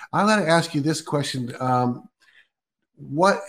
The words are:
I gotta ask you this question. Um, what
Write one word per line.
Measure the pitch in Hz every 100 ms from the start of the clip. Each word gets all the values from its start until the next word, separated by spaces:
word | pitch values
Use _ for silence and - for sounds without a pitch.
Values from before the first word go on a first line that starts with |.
| -
I | 156 202
gotta | 214 156
ask | 170 165
you | 151
this | 151 156
question. | - 147 139 131 120 -
Um, | 127 123 123 117 - _ _ _ _ _ _ _ _ -
what | 139 143 190 185